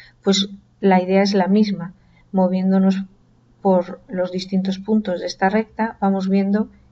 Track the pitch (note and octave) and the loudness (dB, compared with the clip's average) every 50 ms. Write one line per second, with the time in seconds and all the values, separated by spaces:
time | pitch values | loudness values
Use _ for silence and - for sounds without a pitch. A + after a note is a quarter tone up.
0 | - - _ _ - G3+ G3 G3 G3 - - - _ _ _ - - G3 F#3 F#3 | -20 -20 _ _ 0 0 0 0 0 -4 -8 -16 _ _ _ -2 2 2 4 2
1 | F3+ F3+ F#3+ G3 G3+ G3+ G3+ G3 F3 F#3 G3 G#3+ G#3+ G#3 G3 E3+ E3 F#3 - _ | 2 2 2 2 2 2 2 0 2 2 2 2 2 2 -2 -6 -8 -12 -14 _
2 | _ _ _ _ _ _ - F#3+ F#3 F3+ F#3 F#3 F#3 F#3+ F#3+ F#3+ F#3+ F#3+ F#3+ F#3+ | _ _ _ _ _ _ -2 0 0 2 0 0 0 2 2 4 4 2 2 0
3 | G3 - _ _ _ _ _ _ _ _ _ _ - G3 F#3 F3+ F3 - F#3+ - | -4 -8 _ _ _ _ _ _ _ _ _ _ 0 2 2 2 0 -2 -8 -16
4 | _ - - F#3 F3+ F3+ - F#3 F#3 - F#3+ F#3+ F#3+ F#3+ F#3+ - - - A3 G#3+ | _ -8 -4 -4 -4 -4 -4 -8 -6 -4 -2 -2 -2 -2 -4 -6 -4 -2 -2 -2
5 | G#3+ F#3+ F3+ E3+ F3+ F3 - - G3 F#3+ G#3 A3 A3 - - - A3 A3+ - - | 0 -2 -6 -6 -6 -8 -6 -2 0 0 0 0 -2 -4 -6 -6 -6 -6 -4 -2
6 | G3+ G3 G3 F#3+ F#3+ F#3+ F#3+ G3 G3 G3 G3+ G#3 A3+ - - - _ _ | -2 0 0 0 0 0 0 0 0 0 0 -2 -2 -4 -8 -20 _ _